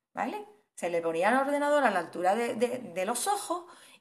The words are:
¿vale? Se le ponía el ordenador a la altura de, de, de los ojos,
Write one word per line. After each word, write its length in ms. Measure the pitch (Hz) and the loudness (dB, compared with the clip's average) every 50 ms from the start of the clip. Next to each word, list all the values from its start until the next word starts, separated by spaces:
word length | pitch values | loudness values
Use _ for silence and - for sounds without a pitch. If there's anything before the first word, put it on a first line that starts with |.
| _ _ - | _ _ -8
¿vale? 320 | - 190 240 349 415 415 - - _ _ _ _ | -6 -4 -4 -6 -8 -10 -14 -18 _ _ _ _
Se 140 | - - 175 | -8 -6 -2
le 140 | 175 170 165 | -2 0 0
ponía 260 | 165 160 165 175 202 | 0 0 2 2 4
el 80 | 240 | 4
ordenador 480 | 262 277 277 285 285 285 294 294 294 277 | 4 2 2 0 0 2 2 4 4 4
a 60 | 233 | 4
la 80 | 202 180 | 2 2
altura 360 | 170 165 - 165 175 180 196 | -2 -2 -4 0 2 2 2
de, 200 | 226 240 233 247 | 2 0 -2 0
de, 240 | 226 233 233 247 254 | 0 0 0 0 -4
de 260 | - 185 170 180 185 | -8 -8 -6 -4 -2
los 220 | 196 240 240 - | -2 -2 -2 0
ojos, 380 | 392 403 403 - - 330 359 349 - - - - - - - | 0 -2 -2 -2 -4 -6 -6 -6 -10 -18 -20 -20 -20 -20 -16